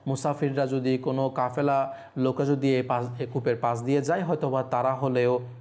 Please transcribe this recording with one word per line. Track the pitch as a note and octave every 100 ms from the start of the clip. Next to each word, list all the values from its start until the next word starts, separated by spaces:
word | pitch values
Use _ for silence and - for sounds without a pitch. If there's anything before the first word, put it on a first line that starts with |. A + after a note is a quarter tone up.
| C3+
মুসাফিররা | C3+ D3 C#3+ C#3+ C3+ C3
যদি, | C3 B2+ C3
কোনো | C3 C3 C3+
কাফেলা | C3 B2 D3 C#3+ C3+ C3+ - - -
লোকে | C3 B2+ C#3+
যদি | C#3 C3+
এই | C3
পাশ, | B2+ B2 B2 -
এই | B2+
কূপের | C3+ B2 A#2
পাশ | A#2+ A#2
দিয়ে | A#2+ C#3
যায়, | C3+ F3+
হয়তো | E3+ E3 D3
বা | C3
তারা | B2+ B2 C3
হলেও | C3 C3+ B2 B2 B2 - -